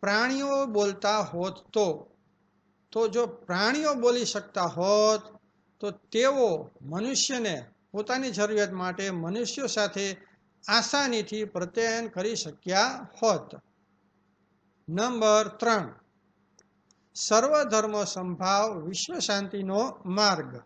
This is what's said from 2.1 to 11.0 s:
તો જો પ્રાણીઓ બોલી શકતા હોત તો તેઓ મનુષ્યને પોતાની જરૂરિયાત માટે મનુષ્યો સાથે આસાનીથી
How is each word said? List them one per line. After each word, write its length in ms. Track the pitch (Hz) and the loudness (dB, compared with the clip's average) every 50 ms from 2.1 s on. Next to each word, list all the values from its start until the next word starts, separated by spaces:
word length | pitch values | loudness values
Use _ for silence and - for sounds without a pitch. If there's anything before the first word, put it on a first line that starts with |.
| _ _ _ _ _ _ _ _ _ _ _ _ _ _ _ _ | _ _ _ _ _ _ _ _ _ _ _ _ _ _ _ _
તો 160 | - 220 226 220 | -2 0 0 0
જો 200 | 185 240 240 226 | 2 0 -2 -2
પ્રાણીઓ 680 | 233 - - - 180 180 202 220 262 302 311 302 294 | -4 -12 -8 -4 -2 2 2 2 2 2 0 0 0
બોલી 320 | 254 233 240 240 247 233 | 2 2 2 2 4 0
શકતા 400 | - - 208 202 - - 202 180 | -2 -4 -6 -8 -6 -4 -2 -2
હોત 560 | 170 135 156 175 190 208 208 214 214 220 214 208 - - - _ _ _ _ _ _ _ _ | -2 -2 0 2 4 4 6 6 4 4 2 -2 -8 -20 -20 _ _ _ _ _ _ _ _
તો 120 | - 208 | -8 -8
તેઓ 800 | 190 - _ _ - 220 240 262 285 277 254 214 175 156 - - _ - | -8 -8 _ _ 0 2 4 4 4 4 2 2 2 0 -4 -10 _ -16
મનુષ્યને 840 | 131 135 156 180 208 247 269 254 - - 277 247 233 208 170 139 117 - _ _ _ _ | -12 -8 -6 -4 -4 -2 0 0 0 0 -2 -2 -2 -2 -4 -4 -8 -12 _ _ _ _
પોતાની 400 | - 202 214 208 247 262 269 262 | -8 -8 -4 -2 -2 -2 -2 -4
જરૂરિયાત 400 | 208 175 208 208 220 208 208 196 | -2 0 0 0 2 0 0 0
માટે 400 | 190 185 185 180 180 180 196 196 | -2 -4 -4 -4 -4 -4 -4 -4
મનુષ્યો 560 | 185 175 165 165 185 220 240 - - - 277 220 | -4 -4 -4 -4 -4 -4 -4 -4 -4 -4 -4 -4
સાથે 500 | - 220 208 202 202 190 202 196 190 185 - _ _ _ _ _ _ _ _ - | 0 0 -2 -2 -2 -4 -4 -4 -4 -8 -14 _ _ _ _ _ _ _ _ 2
આસાનીથી 760 | 208 233 226 233 - 285 | 2 2 2 2 0 0